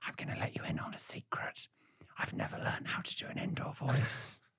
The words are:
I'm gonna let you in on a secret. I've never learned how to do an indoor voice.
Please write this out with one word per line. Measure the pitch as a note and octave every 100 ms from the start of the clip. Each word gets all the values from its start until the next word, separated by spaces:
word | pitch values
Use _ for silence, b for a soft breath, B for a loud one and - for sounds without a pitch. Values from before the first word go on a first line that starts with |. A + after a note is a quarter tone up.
I'm | - -
gonna | - -
let | - -
you |
in | - -
on | -
a | -
secret. | - - - - - - - B B B B -
I've | -
never | - - -
learned | - - -
how | -
to | - -
do | -
an | -
indoor | - - -
voice. | - C3 B2+ - - - - _